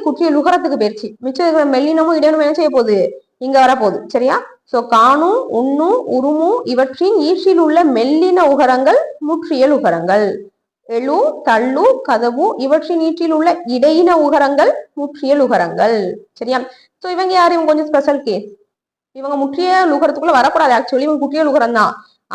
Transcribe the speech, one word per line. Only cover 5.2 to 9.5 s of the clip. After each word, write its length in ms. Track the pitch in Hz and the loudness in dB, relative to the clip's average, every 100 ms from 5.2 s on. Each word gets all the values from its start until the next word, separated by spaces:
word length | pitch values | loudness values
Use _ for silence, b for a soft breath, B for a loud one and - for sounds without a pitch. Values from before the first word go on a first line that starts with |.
| 339 440 - 226 | 2 0 -2 -4
உண்ணு, 280 | 262 277 339 494 - 254 | -2 0 0 -2 -2 -2
உருமு 340 | 277 302 339 494 349 | 0 0 0 0 -2
இவற்றின் 440 | 254 262 - 370 415 294 | -2 -2 -2 0 0 0
ஈற்றில் 340 | 359 370 339 311 | 0 2 2 2
உள்ள 120 | 320 320 233 | 2 2 0
மெல்லின 420 | 254 311 370 359 302 | 0 2 2 2 2
உகரங்கள் 460 | 277 254 254 269 508 - - 302 | 2 2 2 2 2 0 -8 -6
முற்றியல் 460 | 330 - | -4 -4